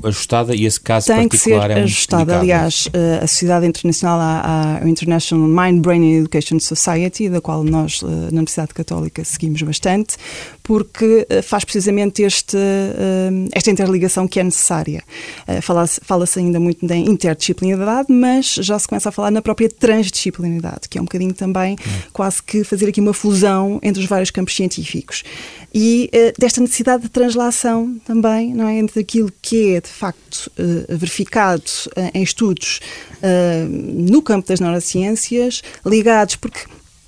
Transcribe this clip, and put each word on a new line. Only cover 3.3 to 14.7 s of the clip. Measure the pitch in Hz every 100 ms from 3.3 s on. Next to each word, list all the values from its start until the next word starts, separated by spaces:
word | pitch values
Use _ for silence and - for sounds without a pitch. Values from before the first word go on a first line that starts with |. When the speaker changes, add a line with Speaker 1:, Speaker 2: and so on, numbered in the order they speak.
| - 175 175 175
Speaker 2:
Internacional, | 160 175 160 175 170
há, | 160 160 165 160 156 156
há | 165
o |
International | 160 165 165 - 160 156
Mind, | 175 185 175
Brain | 165 170
and | 160 160
Education | 156 156 - 165
Society, | - 160 - 165 180 - 208
da | 175
qual | 165 156
nós, | 156 160 156 -
eh, | -
na | 160 165 160
Universidade | 160 - 156
Católica, | - 160 170 160 -
seguimos | 160 - 160 151
bastante, | 151 151 190 196 214 - - - - -
porque, | - 214 220 - 220 226 -
eh, | 190
faz | - 208 -
precisamente | 208 196 202 202 196
este, | 202 - - 196
eh, | 196 196 196 202 190 185 185 185 185
esta | 190 214
interligação | 196 190 185 180 190 185
que | 196
é |
necessária. | 180 - -